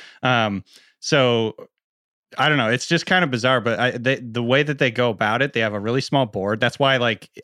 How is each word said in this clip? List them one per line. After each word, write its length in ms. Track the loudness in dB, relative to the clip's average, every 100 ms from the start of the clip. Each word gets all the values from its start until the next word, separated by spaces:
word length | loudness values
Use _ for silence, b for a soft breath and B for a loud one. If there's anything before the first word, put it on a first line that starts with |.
| B B
Um, 420 | 0 2 0 -2 b b b b
so 560 | 0 2 4 2 0 -6 -18 _ _ _ _ _ _ -2
I 100 | 2
don't 100 | 2
know. 120 | 0
It's 160 | -2 0
just 200 | -2 2
kind 200 | 0 0
of 60 |
bizarre, 280 | 0 2 2
but 180 | 0 0
I, 140 | -2
they, 240 | 0 -2 -2
the 260 | -4 -6
way 220 | 0 2
that 160 | 0 0
they 100 | 0
go 200 | 2 -2
about 320 | 0 0 0
it, 100 | -2
they 80 | -2
have 140 | -2
a 60 | -2
really 180 | -2 -2
small 260 | 0 0 0
board. 360 | -2 -4 0
That's 180 | 0 2
why, 160 | 2 2
like, 340 | 0 -2 -10 -20